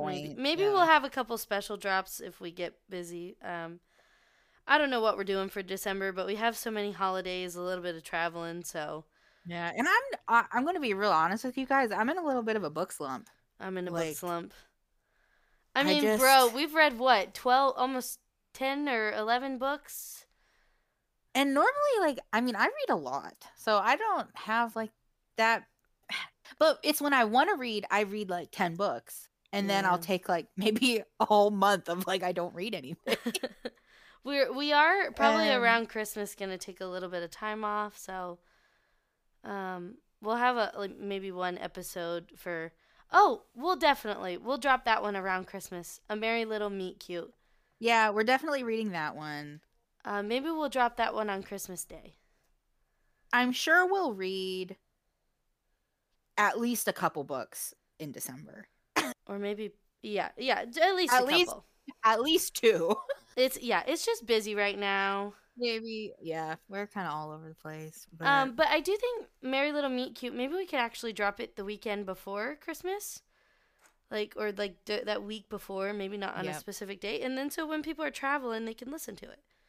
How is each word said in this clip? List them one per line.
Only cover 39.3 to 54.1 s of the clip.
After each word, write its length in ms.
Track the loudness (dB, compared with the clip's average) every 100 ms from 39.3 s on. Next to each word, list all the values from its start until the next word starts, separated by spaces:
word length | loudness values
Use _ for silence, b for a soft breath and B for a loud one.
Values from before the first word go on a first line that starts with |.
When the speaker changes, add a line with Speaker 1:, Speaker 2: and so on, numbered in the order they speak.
| _
Speaker 1:
um, 500 | -10 -8 -8 -8 -12 -16 _ _
we'll 160 | -2 2
have 200 | 2 2
a, 160 | 0 -2
like, 220 | -8 -8
maybe 320 | -6 -6 -6
one 240 | -4 -4 -4
episode 760 | -8 -10 -10 -8 -6 -6 -8 -14
for, 360 | -8 -8 -8 -14 b b b
oh, 320 | 6 8 4 -8
we'll 220 | -6 -2 2
definitely, 600 | 4 4 0 -6 -6 -6
we'll 220 | -4 0
drop 260 | 2 2
that 160 | 4 0
one 140 | 0 -2
around 300 | -2 -4 -4
Christmas. 540 | -12 -12 -12 -12 -14 -8
A 60 | -4
Merry 280 | -2 -2
Little 240 | -2 -2 -4
Meet 320 | -4 -8 -10
Cute. 320 | -10 -10 -10 -14 _ _ _ -4
Speaker 2:
Yeah, 320 | 2 4 4
we're 140 | 4
definitely 380 | 4 4 2 -2
reading 280 | 0 -2 -2
that 260 | -2 -4 -6
one. 440 | -8 -8 -10 -14 _ _ _ _
Speaker 1:
Uh, 180 | -6 -4
maybe 280 | -2 -2 -2
we'll 180 | -2 -2
drop 280 | 2 2 2
that 160 | -2
one 160 | 0 -2
on 120 | -4
Christmas 420 | -6 -10 -10 -12 -12
Day. 300 | -14 -20 -20 _ _ _ _ _ _ _ _ _ _ _
Speaker 2:
I'm 200 | 2 2
sure 340 | 0 4 6 6
we'll 220 | 2 0